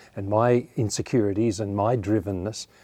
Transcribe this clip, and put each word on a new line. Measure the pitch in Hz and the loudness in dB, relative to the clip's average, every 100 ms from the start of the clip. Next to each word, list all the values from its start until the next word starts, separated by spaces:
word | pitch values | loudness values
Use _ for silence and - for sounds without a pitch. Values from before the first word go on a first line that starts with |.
| - | -18
and | - 101 | -10 -2
my | 107 120 123 123 - | 2 4 4 0 -4
insecurities | 107 - 104 127 104 98 117 101 | -4 -2 -2 0 0 2 0 0
and | 101 | -2
my | 101 104 127 | 0 0 0
drivenness. | 95 107 95 95 95 110 - _ | 0 0 0 -4 -6 -8 -14 _